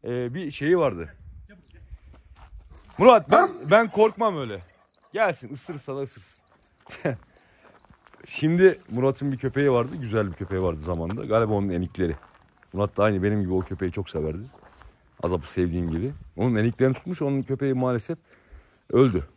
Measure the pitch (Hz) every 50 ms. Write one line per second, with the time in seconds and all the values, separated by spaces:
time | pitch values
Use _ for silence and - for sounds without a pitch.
0 | - 107 120 123 123 123 123 175 185 147 147 - 139 151 180 180 160 135 101 85
1 | 82 78 - - - - - - - - 208 - _ _ - - - - - -
2 | _ - - - _ _ - - - - - - - - - - _ - - -
3 | 190 254 247 214 156 - - 262 359 - 370 - - 151 180 220 233 208 - 196
4 | 214 220 - - 226 220 185 156 135 113 104 92 87 _ _ _ _ _ _ _
5 | _ _ - 196 220 196 170 - - 107 139 135 - - 170 143 - - 135 139
6 | 139 131 - 110 98 - - _ _ _ _ _ _ _ _ _ _ - - -
7 | - 160 120 98 - _ _ _ _ _ _ _ _ - _ - _ _ - _
8 | _ - - _ - - - - - 156 165 175 190 190 156 - - - - 120
9 | 127 135 135 - 143 143 135 120 - 131 - 135 143 139 127 120 120 131 160 170
10 | 131 117 107 110 104 98 85 - 98 - 98 92 92 90 82 76 78 85 90 82
11 | 82 82 101 117 - - 107 113 117 107 107 101 98 98 87 87 90 90 - -
12 | 92 82 78 76 - - _ - _ _ _ _ _ _ - 92 104 101 - -
13 | 101 110 104 95 90 104 107 104 98 90 92 92 92 - 95 90 95 90 85 104
14 | 95 - - 80 76 78 78 87 110 131 - - - - - - - - _ _
15 | _ _ _ _ - 85 92 85 71 - - 90 90 87 82 90 87 85 80 82
16 | 98 135 147 - - - _ - 104 127 120 107 107 120 113 - 131 131 131 -
17 | - 175 180 - 156 139 139 135 127 - 135 135 143 139 131 127 127 127 123 117
18 | - - 165 - _ _ _ _ _ _ - - _ _ _ _ _ _ - 117
19 | 131 127 95 87 71 - _